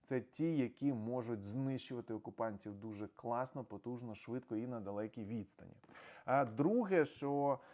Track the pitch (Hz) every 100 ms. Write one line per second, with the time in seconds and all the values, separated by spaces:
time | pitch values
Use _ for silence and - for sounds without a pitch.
0 | - 131 120 - 160 156 120 - 143 127
1 | 110 127 113 113 101 120 135 131 - 123
2 | 110 110 117 - 113 98 107 101 110 104
3 | 104 - 117 120 131 143 117 101 120 123
4 | 120 104 - 123 123 110 123 120 98 101
5 | 110 117 104 113 101 - 87 - - -
6 | - - - 135 131 110 151 233 202 185
7 | 143 - 143 143 143 135 -